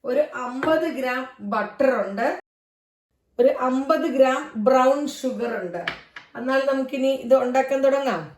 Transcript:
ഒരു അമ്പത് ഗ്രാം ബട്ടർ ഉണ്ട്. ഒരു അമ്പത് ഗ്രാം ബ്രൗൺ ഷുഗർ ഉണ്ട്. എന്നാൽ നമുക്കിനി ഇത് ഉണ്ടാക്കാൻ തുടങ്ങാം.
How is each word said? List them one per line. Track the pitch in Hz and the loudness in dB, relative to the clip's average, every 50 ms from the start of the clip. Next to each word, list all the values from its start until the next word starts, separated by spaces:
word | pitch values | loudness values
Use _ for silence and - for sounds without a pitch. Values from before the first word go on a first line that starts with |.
| - 240 | -4 0
ഒരു | 254 285 302 294 - 262 247 | 0 0 0 0 -2 -8 -8
അമ്പത് | 247 254 262 277 311 320 320 320 320 247 | -8 -6 -4 0 2 2 2 2 -2 -4
ഗ്രാം | 269 262 254 254 262 262 - - - 202 202 | -4 -4 -2 -4 -4 -6 -10 -14 -12 -8 -4
ബട്ടർ | 220 214 196 196 - - 269 262 247 214 | -4 -4 -4 -6 0 2 2 2 2 0
ഉണ്ട്. | 190 190 202 208 233 294 370 - _ _ _ _ _ _ _ _ _ _ _ _ _ _ _ _ _ _ _ - | -2 -4 -4 -2 -2 -2 -2 -4 _ _ _ _ _ _ _ _ _ _ _ _ _ _ _ _ _ _ _ 2
ഒരു | 247 269 - - 254 | 4 4 4 2 -2
അമ്പത് | 254 254 262 269 - 320 302 339 311 254 | 0 0 -2 0 0 0 0 0 -2 4
ഗ്രാം | 269 269 262 254 302 302 - - 220 208 | 4 4 4 4 -2 -6 -8 -8 0 2
ബ്രൗൺ | 254 269 254 254 269 277 294 294 269 - | 4 4 6 6 4 2 2 -2 -6 -8
ഷുഗർ | - - 254 214 202 240 233 220 202 | -6 -6 -6 -4 -4 -6 -6 -6 -6
ഉണ്ട്. | 185 175 170 170 175 170 - - - _ _ - - _ _ 240 | -8 -8 -8 -6 -8 -8 -10 -10 -18 _ _ -20 -20 _ _ -8
എന്നാൽ | 240 262 262 269 269 277 | -4 0 0 0 0 0
നമുക്കിനി | 269 269 262 262 294 262 262 269 269 254 - | 0 -2 -2 -4 -2 -2 0 0 0 -2 2
ഇത് | 233 262 262 247 | 4 4 4 4
ഉണ്ടാക്കാൻ | 247 247 262 262 262 277 269 269 | 2 2 0 0 2 0 2 2
തുടങ്ങാം. | 269 269 277 277 262 196 165 156 147 - | 2 2 2 0 -2 -4 -4 -6 -12 -18